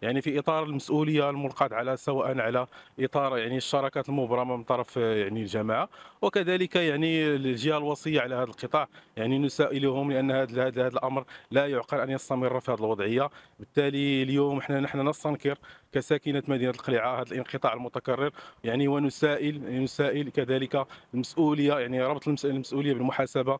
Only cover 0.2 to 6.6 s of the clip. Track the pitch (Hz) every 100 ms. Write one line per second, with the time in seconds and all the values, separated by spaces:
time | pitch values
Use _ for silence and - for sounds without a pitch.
0.2 | 151 143 143 156 156 139 - 151 156 151
1.2 | 143 143 139 - 135 113 127 131 - 135
2.2 | 131 131 113 123 127 - - - 131 147
3.2 | 135 127 113 131 - 143 135 147 135 143
4.2 | 120 123 123 123 117 123 120 127 113 107
5.2 | 98 110 104 107 110 113 190 - - -
6.2 | 202 208 175 185